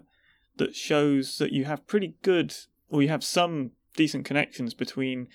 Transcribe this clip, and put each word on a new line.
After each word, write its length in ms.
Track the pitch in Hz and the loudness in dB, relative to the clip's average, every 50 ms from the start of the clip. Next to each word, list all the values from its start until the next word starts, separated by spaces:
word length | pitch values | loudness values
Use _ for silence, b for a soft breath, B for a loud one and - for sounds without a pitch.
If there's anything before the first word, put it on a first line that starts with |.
| - _ _ _ _ _ _ _ _ _ _ | -12 _ _ _ _ _ _ _ _ _ _
that 180 | - - - - | -2 -2 -2 -2
shows 640 | - - - 156 147 147 147 143 139 131 - - - | -8 -4 0 2 4 4 4 4 2 0 -2 -2 -2
that 120 | 151 - | -2 0
you 140 | - 139 131 | 0 -2 -2
have 200 | 143 151 - _ | -2 -4 -8 _
pretty 280 | - - 214 190 165 - _ | -2 0 0 0 -2 -8 _
good, 340 | - 190 185 170 143 113 - - - _ _ _ _ | 2 2 4 4 2 0 -4 -14 -18 _ _ _ _
or 140 | - 165 147 | -2 2 2
you 80 | 139 151 | 4 4
have 160 | 156 127 - | 2 -2 -2
some 460 | - - 175 175 175 165 147 131 117 _ _ _ _ - | 0 2 2 2 2 0 -4 -6 -6 _ _ _ _ 0
decent 260 | 165 156 147 - 131 113 | 0 0 2 2 -6 -6
connections 500 | - 139 147 147 - - - 127 113 - | -2 -2 -2 -2 -2 -4 -8 -6 -6 -4
between 540 | - 123 - - 135 131 131 127 127 123 - b | -6 -8 -6 -4 -6 -4 -4 -4 -6 -8 -12 b